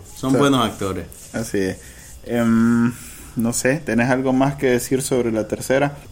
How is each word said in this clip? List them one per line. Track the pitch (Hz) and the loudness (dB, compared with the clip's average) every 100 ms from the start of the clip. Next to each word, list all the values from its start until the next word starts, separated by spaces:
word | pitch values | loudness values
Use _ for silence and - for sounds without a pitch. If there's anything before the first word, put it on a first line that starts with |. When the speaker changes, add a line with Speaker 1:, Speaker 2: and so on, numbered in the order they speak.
| - - | -14 -6
Speaker 1:
son | 131 | 0
Speaker 2:
Sí. | 135 | 4
Speaker 1:
buenos | 143 135 110 | 4 4 0
actores. | 98 98 92 80 - - | -2 -6 -6 -8 -16 -12
Speaker 2:
Así | 113 113 104 | -10 -4 -2
es. | 95 107 - - - - | -2 -4 -12 -20 -20 -18
Em, | - 120 117 113 117 117 117 120 - - - - | -6 0 2 4 4 4 2 -2 -16 -18 -12 -4
no | 113 | -2
sé, | 117 127 151 | 0 0 0
¿tenés | 147 113 120 | 0 0 2
algo | 131 131 | 2 2
más | 131 135 143 | 2 2 2
que | 135 | 2
decir | 123 - 131 | 2 2 -2
sobre | 139 127 117 | 0 0 2
la | 110 107 | 0 -2
tercera? | 107 - 131 143 143 - | -4 0 2 2 -4 -6